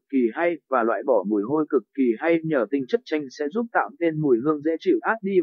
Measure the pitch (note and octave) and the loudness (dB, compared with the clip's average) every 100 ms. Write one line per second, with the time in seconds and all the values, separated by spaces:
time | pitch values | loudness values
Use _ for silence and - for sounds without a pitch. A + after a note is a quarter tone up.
0 | _ C#3 A#2 B2 E3+ E3+ _ C3 A2+ G2+ | _ 0 0 0 -2 -2 _ 0 2 0
1 | C3 A2+ F#2 G#2+ G#2 D#3 D3+ C#3 - - | 0 0 2 -2 0 -2 0 -2 -2 0
2 | B2+ A2 D#3+ E3+ D#3+ D3 G#2+ C#3+ B2+ - | 0 0 0 0 0 -2 0 -2 -2 -4
3 | - D#3 C#3 - D3 F#3+ A#3 F#3 G#2+ C#3 | -2 -6 -6 -8 -6 -4 -2 -2 -2 -2
4 | E3+ D#3 D3+ A#2 C#3 D3+ D3 D#3+ F#3 C3 | -2 0 2 2 2 0 -2 -2 0 0
5 | F3 A3+ F#3+ F#3+ | 0 -2 0 0